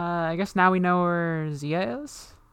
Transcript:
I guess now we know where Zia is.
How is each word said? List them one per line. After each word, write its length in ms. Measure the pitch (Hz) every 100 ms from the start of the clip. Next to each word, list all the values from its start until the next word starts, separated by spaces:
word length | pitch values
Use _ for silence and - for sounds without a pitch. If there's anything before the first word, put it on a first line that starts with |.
| 175 170 165
I 60 | 170
guess 200 | 196 190
now 140 | 185
we 80 | 185
know 220 | 180 180
where 500 | 175 175 170 165 156
Zia 460 | 147 147 160 202 247
is. 320 | 294 - - - _